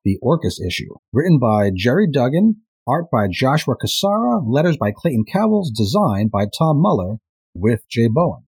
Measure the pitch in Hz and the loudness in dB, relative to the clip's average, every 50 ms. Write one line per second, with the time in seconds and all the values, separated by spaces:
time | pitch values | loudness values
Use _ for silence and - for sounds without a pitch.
0 | - 101 95 - - 120 85 80 - 92 - - - 90 - - - - - - | -2 -2 -2 0 0 0 0 0 -2 -4 -4 -4 -6 -6 -6 -6 -10 -12 -14 -20
1 | _ - - 120 156 190 165 135 120 113 107 107 101 101 95 92 98 143 151 190 | _ -4 -2 0 2 4 4 4 4 2 2 2 2 0 0 0 0 2 2 2
2 | 214 170 131 139 120 131 147 170 208 226 214 - _ _ _ _ - 120 135 170 | 2 2 2 0 0 0 2 2 2 2 0 -2 _ _ _ _ -4 -4 -2 -2
3 | 170 - - 113 104 98 92 - 127 131 143 156 - - 120 - - - - - | -2 0 0 0 0 0 0 0 0 2 0 0 0 -2 -4 -4 -4 -6 -4 -2
4 | - 202 202 220 240 247 240 214 143 110 123 143 160 180 156 - 110 104 107 - | -2 0 0 0 0 0 0 -2 -2 0 0 2 2 2 0 0 -2 -2 -2 -2
5 | - 170 131 110 107 - - 190 220 220 214 208 185 143 107 - 107 98 135 208 | -2 -2 0 0 -2 -2 -2 0 0 2 0 0 -2 -2 -2 -2 -2 0 0 0
6 | 208 135 101 98 107 110 - 101 104 107 - - 160 160 151 139 170 208 170 101 | 0 0 0 0 0 0 0 -2 -2 -2 -2 0 0 2 2 2 2 2 2 0
7 | 90 92 110 110 _ _ _ _ _ _ - 85 92 113 117 107 - - - 117 | -2 -4 -8 -10 _ _ _ _ _ _ -8 -2 0 0 0 0 -4 -6 -2 0
8 | 117 117 110 156 175 165 160 - _ _ _ | 0 2 2 0 0 0 -4 -8 _ _ _